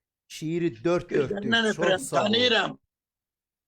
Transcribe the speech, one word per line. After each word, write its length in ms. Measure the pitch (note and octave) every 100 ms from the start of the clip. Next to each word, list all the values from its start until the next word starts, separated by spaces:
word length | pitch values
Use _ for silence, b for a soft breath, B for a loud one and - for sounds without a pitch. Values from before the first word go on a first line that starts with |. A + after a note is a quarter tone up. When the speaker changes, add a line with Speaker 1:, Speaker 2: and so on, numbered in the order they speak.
| _ _ _
Speaker 1:
Şiiri 560 | - D#3 E3+ E3+ A2+
dört 280 | F3 F3 -
Speaker 2:
Gözlərindən 520 | - C3 G3+ A3 A#3
Speaker 1:
dörtlük, 120 | A3 D#3
çok 100 | F3
Speaker 2:
öpürəm, 140 | F#3
Speaker 1:
sağ 220 | - C#3
ol." 40 | G#3
Speaker 2:
tanıyıram. 540 | A3+ B3 G#3+ F3 - _ _ _ _ _ _ _ _